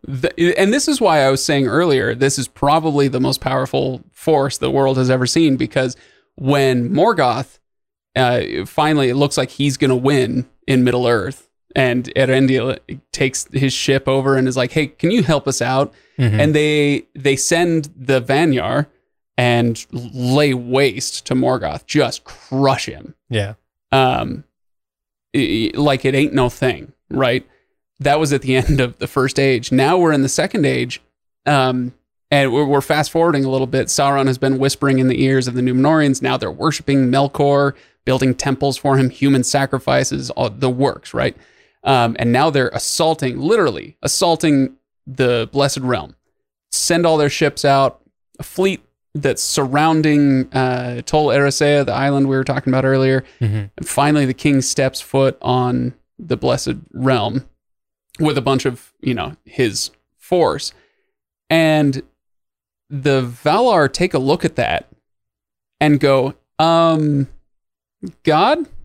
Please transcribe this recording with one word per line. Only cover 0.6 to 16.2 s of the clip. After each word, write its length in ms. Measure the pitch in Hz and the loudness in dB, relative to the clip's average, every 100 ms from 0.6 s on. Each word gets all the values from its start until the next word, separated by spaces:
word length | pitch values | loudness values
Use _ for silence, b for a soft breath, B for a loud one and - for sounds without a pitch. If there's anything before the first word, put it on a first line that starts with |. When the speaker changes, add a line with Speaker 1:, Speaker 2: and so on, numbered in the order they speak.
| 190 | 2
Speaker 1:
this 160 | 254 302 | 2 0
is 120 | 277 | 0
why 200 | 214 156 | 2 4
I 100 | 135 | 2
was 140 | 135 | 2
saying 240 | - 143 131 | 0 0 2
earlier, 440 | 127 175 135 117 | 2 2 2 0
this 260 | 117 135 139 | 0 0 0
is 80 | 123 | -6
probably 580 | - 139 156 160 143 139 | -2 2 2 2 0 0
the 140 | 127 | 0
most 200 | 131 131 | -2 -2
powerful 640 | - 131 131 139 135 127 - | -2 -4 -2 -2 -2 -6 -12
force 480 | - - 151 139 - | -8 0 0 0 -2
the 120 | 131 | -2
world 260 | 135 135 131 | 2 2 2
has 120 | 127 | 2
ever 160 | 127 123 | 2 0
seen, 300 | 165 160 131 | 2 2 2
because 400 | 117 - 131 127 b b b | -2 -2 -2 -4 b b b
when 560 | - 131 143 135 127 120 | -6 0 2 2 0 0
Morgoth, 720 | 160 202 190 131 117 135 _ _ _ _ _ _ - | 2 2 2 0 0 -6 _ _ _ _ _ _ -2
uh, 480 | 127 123 78 62 95 | 0 0 -2 -6 -4
finally, 440 | - 151 151 131 | -2 0 2 0
it 40 | |
looks 240 | 127 143 - | 0 0 0
like 120 | 127 | -4
he's 260 | - 143 135 | -2 -2 0
gonna 180 | 135 | 0
win 540 | 127 131 143 127 123 120 _ - | 2 2 2 0 -4 -6 _ -2
in 160 | 131 | 2
Middle-earth, 680 | 123 123 123 117 92 139 _ _ _ - | 2 2 0 0 -2 -10 _ _ _ -2
and 360 | 127 123 123 - | 0 -2 -2 -2
Erendil 640 | 131 131 135 131 123 - - 135 - | 0 2 2 2 -2 -6 -10 -18 -12
takes 340 | - 135 - - | -4 -4 -4 -6
his 200 | 143 135 | -2 -2
ship 360 | - - 135 - | -2 0 0 0
over 260 | 135 135 135 | 0 2 2
and 120 | 131 | 0
is 80 | 127 | -2
like, 160 | 127 | -2
"Hey, 160 | 165 143 | -2 -4
can 220 | - 165 | -2 0
you 100 | 233 | 0
help 240 | 151 156 - | 2 0 -2
us 160 | 131 | -4
out?" 300 | 120 165 175 b b | -2 0 -2 b b
Speaker 2:
Mm-hmm. 220 | - | -2